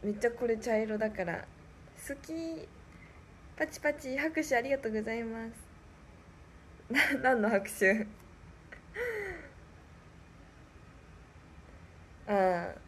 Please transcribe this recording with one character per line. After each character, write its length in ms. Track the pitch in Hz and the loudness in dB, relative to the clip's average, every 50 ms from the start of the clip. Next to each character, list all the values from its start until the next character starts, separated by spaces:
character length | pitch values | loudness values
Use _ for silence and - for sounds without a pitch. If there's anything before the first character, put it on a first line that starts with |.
め 100 | - 208 | -2 -2
っ 20 | 208 | -2
ち 100 | 208 233 | 2 0
ゃ 60 | 233 | 0
こ 160 | 233 - 254 | 0 0 0
れ 100 | 233 226 | 0 0
茶 200 | 220 - 240 226 | 0 0 0 2
色 200 | 214 220 214 214 | 2 2 0 0
だ 140 | 208 220 214 | -2 -2 -2
か 140 | 208 196 185 | -2 -2 -4
ら 200 | 170 165 - - - - - - - - - - - - - - | -4 -4 -6 -8 -12 -18 -20 -20 -20 -20 -20 -20 -20 -18 -16 -10
好 80 | - - | -10 -10
き。 520 | 277 - - 320 330 330 330 330 311 - - - - - - - - - - - - - - - - - - - | -10 -8 -10 -8 -6 -6 -6 -8 -8 -10 -14 -16 -20 -20 -20 -20 -20 -20 -20 -20 -20 -20 -20 -20 -20 -20 -20 -4
パ 100 | - 311 | -4 -4
チ 140 | 320 - - | -4 -4 -2
パ 120 | - 294 294 | 0 0 0
チ、 240 | 294 - 262 262 | 0 -4 -4 -2
拍 300 | 277 285 320 311 311 302 | 0 0 0 2 0 2
手 80 | - 262 | 4 4
あ 60 | 233 | 4
り 80 | 233 269 | 4 4
が 80 | 277 | 0
と 100 | 269 - 226 | 0 2 -2
う 40 | 214 | -2
ご 80 | 214 | 0
ざ 120 | 220 220 226 | -2 -2 -2
い 100 | 233 233 | -4 -4
ま 220 | 226 226 226 226 226 233 - - - - - - - - - - - - - - - - - - - - - - - - - - - | -4 -6 -6 -8 -8 -10 -14 -18 -20 -20 -20 -20 -20 -20 -20 -20 -20 -20 -20 -20 -20 -20 -20 -20 -20 -20 -20 -20 -20 -20 -20 -10 0
す。 240 | 240 285 294 - 269 285 | 4 4 4 4 2 2
な、 140 | 247 262 254 | 4 4 4
何 80 | 233 | 6
の 80 | 208 220 | 4 4
拍 200 | 233 196 202 - | 4 2 2 0
手？ 380 | - - 202 190 202 220 214 - - - - - - - - - - - - - - - - - - 403 480 494 440 427 403 392 359 330 320 - - - - - - - - - - - - - - - - - - - - - - - - - - - - - - - - - - - - - - - - - - - - - - - - - - - - - - - - | 0 4 6 6 6 4 0 -4 -8 -18 -20 -20 -20 -20 -20 -20 -20 -20 -20 -20 -20 -18 -18 -14 -8 -6 -4 -4 -4 -4 -6 -6 -8 -10 -12 -16 -18 -20 -20 -20 -20 -20 -20 -20 -20 -20 -20 -20 -20 -20 -20 -20 -20 -20 -20 -20 -20 -20 -20 -20 -20 -20 -20 -20 -20 -20 -20 -20 -20 -20 -20 -20 -20 -20 -20 -20 -20 -20 -20 -20 -20 -20 -20 -20 -20 -20 -20 -20 -20 -16 -4
あ 420 | 214 208 202 190 185 180 175 175 185 | 0 4 4 6 4 4 2 -2 -4
あ。 60 | - - - | -8 -10 -16